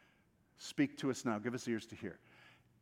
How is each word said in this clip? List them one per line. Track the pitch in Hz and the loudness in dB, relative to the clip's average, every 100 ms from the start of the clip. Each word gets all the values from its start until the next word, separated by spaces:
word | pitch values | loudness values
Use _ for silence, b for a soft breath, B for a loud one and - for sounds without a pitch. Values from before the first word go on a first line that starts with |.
| b b b _ _ - | b b b _ _ -14
Speak | - - 139 - | -4 2 2 2
to | 139 | 0
us | - | 2
now. | 123 107 | 2 2
Give | 120 | 0
us | 127 120 | -2 0
ears | 110 - | 0 -2
to | 104 | -8
hear. | 98 - b b b b b - | -8 -8 b b b b b 0